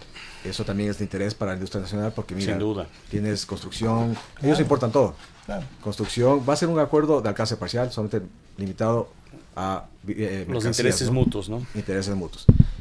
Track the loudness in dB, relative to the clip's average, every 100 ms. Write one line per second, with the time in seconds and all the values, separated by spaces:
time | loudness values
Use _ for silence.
0 | -18 -18 -18 -10 -6 -4 -2 0 -2 -2
1 | -4 -2 -4 -2 -4 -4 -4 -6 -4 -2
2 | -2 -4 -6 -4 -2 0 -2 -2 -6 -12
3 | -8 -4 -2 -2 -4 -8 -8 -2 0 2
4 | 0 -2 -8 0 4 4 4 2 4 4
5 | 2 0 -16 -16 -10 -8 -10 -10 -8 -4
6 | -2 2 4 4 2 2 2 2 4 4
7 | 4 4 2 0 -2 -2 -2 -2 -2 -2
8 | -2 -2 -4 -12 -16 -8 -6 0 2 2
9 | -2 -10 -20 -20 -14 -6 -4 -4 -6 -10
10 | -8 -4 -2 -4 -4 -2 0 2 2 2
11 | 2 2 2 0 -4 -6 -6 -6 -4 -2
12 | -2 -4 -4 4 6 8 6 -2